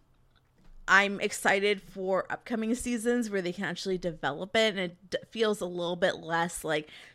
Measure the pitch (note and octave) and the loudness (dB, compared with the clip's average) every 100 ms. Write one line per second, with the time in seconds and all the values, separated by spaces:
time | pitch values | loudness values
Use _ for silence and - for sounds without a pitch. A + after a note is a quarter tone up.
0 | _ _ _ _ _ _ - - - F#3 | _ _ _ _ _ _ -20 -8 4 6
1 | G3+ G3+ G3+ - - G3 G3+ G3+ - F#3+ | 6 0 -4 0 2 4 4 0 -4 -6
2 | F#3+ F#3+ - - - A#3+ A3 A#3+ A#3+ A#3+ | 0 0 0 -6 -4 -2 0 0 0 -2
3 | A3 B3 A3+ G3+ F3 F3 F#3 F3+ G3 F#3 | 2 2 0 -2 -2 -4 -4 -4 -2 -2
4 | F3+ D#3+ C#3+ C#3+ F#3+ A3+ A3 G3 F3+ E3+ | -2 -4 -4 -4 0 2 2 2 -4 -6
5 | - - - A3 G#3+ G#3 F3+ F3+ E3+ F3 | -6 -6 -6 -2 0 0 -2 -2 -2 2
6 | F#3 - E3 E3 E3+ - D#3 D#3 D3+ - | 2 0 -2 0 0 -2 -2 -2 -4 -16
7 | - | -20